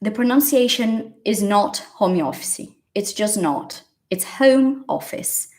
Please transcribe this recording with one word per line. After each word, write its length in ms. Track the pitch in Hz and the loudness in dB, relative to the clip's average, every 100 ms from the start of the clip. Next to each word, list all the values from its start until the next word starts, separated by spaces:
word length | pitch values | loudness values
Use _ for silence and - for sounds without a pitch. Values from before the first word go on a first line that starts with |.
the 100 | 208 | -4
pronunciation 1040 | 208 240 262 277 269 247 - 226 226 220 - | 0 2 4 4 4 4 2 0 -2 -4 -8
is 180 | - 208 | -2 0
not 360 | 202 208 202 - - | 2 2 2 -4 -12
home 260 | - 190 180 | -2 2 2
office. 400 | 156 175 - - - _ _ | 0 -4 -8 -8 -10 _ _
It's 180 | - 202 | -6 -6
just 260 | - 214 214 | -4 -2 0
not. 440 | 165 139 - - _ _ _ | 0 -2 -6 -18 _ _ _
It's 140 | 180 | -6
home 600 | - - 269 269 262 269 - | -6 2 4 6 4 0 -4
office. 600 | - - - - - - | -6 -6 -8 -6 -6 -8